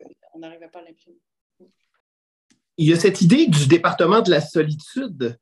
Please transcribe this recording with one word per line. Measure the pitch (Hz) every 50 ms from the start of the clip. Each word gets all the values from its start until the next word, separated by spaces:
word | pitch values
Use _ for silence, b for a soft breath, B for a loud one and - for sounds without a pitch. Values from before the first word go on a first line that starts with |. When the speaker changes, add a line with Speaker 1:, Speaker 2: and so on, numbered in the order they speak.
| - - - _ _ _ -
Speaker 1:
on | 165
n'arrivait | 160 160 165 165 165 160
pas | - 175
à | 170
l'imprimer. | 170 165 _ _ 175 170 _ _ _ _ _ _ _ _ _ _ 185 _ _ _ _ _ _ _ _ _ _ _ _ _ _ _ _ _ _ _ _ _ -
Speaker 2:
Il | 160
y | 151 170
a | 170
cette | 208 196 180 -
idée | 190 170 226 294 330
du | 254 160 147 143
département | 135 160 165 - 170 180 - 175 170 202 233
de | 214 185
la | 170 -
solitude, | - - - 170 156 151 151 - - - - 254 269 233 165 131 123 113 117 -